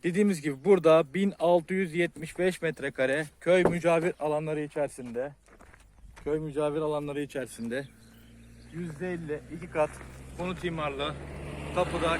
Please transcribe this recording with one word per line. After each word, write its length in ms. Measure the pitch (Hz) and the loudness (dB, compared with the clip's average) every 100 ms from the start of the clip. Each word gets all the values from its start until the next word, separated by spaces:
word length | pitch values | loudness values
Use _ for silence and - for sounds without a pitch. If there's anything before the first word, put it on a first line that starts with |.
Dediğimiz 380 | 170 175 208 180 | -2 2 4 2
gibi 240 | 147 135 151 | -2 -4 4
burada 480 | 190 160 160 160 | 6 8 6 6
bin 200 | 156 196 - | 0 0 2
altı 340 | 165 175 160 | 4 4 4
yüz 200 | 190 190 | -2 -2
yetmiş 460 | 160 170 - 160 - | 0 -2 -2 -12 0
beş 220 | 180 175 | 0 0
metrekare 640 | 165 151 135 - 131 139 151 _ | -4 -4 -6 0 0 0 -2 _
köy 220 | - 185 | 4 6
mücavir 500 | 170 170 165 165 170 - | 6 4 4 4 2 -2
alanları 420 | 151 151 156 151 | -2 0 0 -4
içerisinde, 760 | 151 156 143 - 123 117 139 143 _ - - - - - - - | -4 -2 -4 -4 -8 -6 -6 -8 _ -20 -20 -20 -20 -20 -20 -10
köy 160 | - 151 | -4 -2
mücavir 420 | 156 143 151 147 | -2 -2 -2 0
alanları 400 | 156 147 147 143 | -2 -2 -4 -6
içerisinde 680 | 143 139 123 - 117 123 139 - - - - - - - - | -6 -6 -8 -8 -6 -6 -8 -16 -20 -20 -20 -20 -20 -20 -16
yüzde 400 | 156 175 151 185 | -10 -10 -6 -6
elli 280 | 175 160 147 - 190 | -6 -6 -8 -8 -12
iki 140 | 170 | -8
kat 200 | 165 151 - - - - - | 0 0 -2 -16 -18 -16 -8
konut 260 | 175 175 | -6 -4
imarlı, 520 | 175 165 151 139 147 143 - - - - - 180 | -6 -4 -6 -4 -6 -6 -10 -12 -10 -10 -6 -2
tapuda 440 | 180 165 165 165 | 0 0 0 0